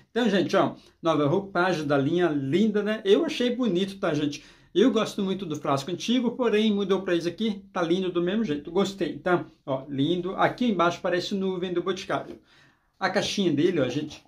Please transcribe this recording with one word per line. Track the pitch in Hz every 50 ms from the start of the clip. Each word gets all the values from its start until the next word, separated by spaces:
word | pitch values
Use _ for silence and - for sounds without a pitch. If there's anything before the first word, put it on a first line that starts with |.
| - _
Então, | _ 226 247 208
gente, | 190 190 147 - -
ó, | 190 147 123 - - - - _ _
nova | - 165 160 147 147 139
roupagem | 165 202 196 - - 175 175 190 180 156 156
da | 139 143
linha | 139 135 143 170 175 180 165
Linda, | 151 143 135 135 143 180 220 220 196 208
né? | 196 208 220 220 -
Eu | 196 202 285 330
achei | 311 - - 247 247 214
bonito, | 240 254 220 170 180 196 196 - -
tá, | 202 170
gente? | 151 147 151 147 - - - - - - - _
Eu | - 170 220 262
gosto | 214 220 208 - - - 196
muito | 190 190 190 202
do | 165 151
frasco | 143 - 156 139 135 139 185
antigo, | 175 - - - 240 262 240 233 -
porém | - 247 226 202 214 220 220
mudou | 202 202 202 175 196 185
pra | 190 185 175
esse | 170 151 170
aqui, | 170 - 214 226 196 - - -
tá | - 190
lindo | 175 160 175 190 190 175
do | 175 175
mesmo | 170 180 202 226 220
jeito, | 151 147 147 - -
gostei, | 165 190 196 190 - - 175 151 - 143
tá? | - 185 180 160 - - - _ _
Ó, | 151 131 131 - 147
lindo. | 143 131 139 156 180 180 180 185 196
Aqui | - 180 151 - - 247
embaixo | 240 202 170 170 175 175 -
parece | - 185 170 180 175 - 214
nuvem | 190 190 190 185 180 180 185
do | 175 170
Boticário. | 170 190 185 190 - - 151 139 - - - - _ _ _ - - _ _ _ _ _ _
A | _ 196 180
caixinha | 190 208 160 - - 214 196 170
dele, | 147 135 165 196 180 156
ó, | 127 127
gente, | 127 147 151 - - - -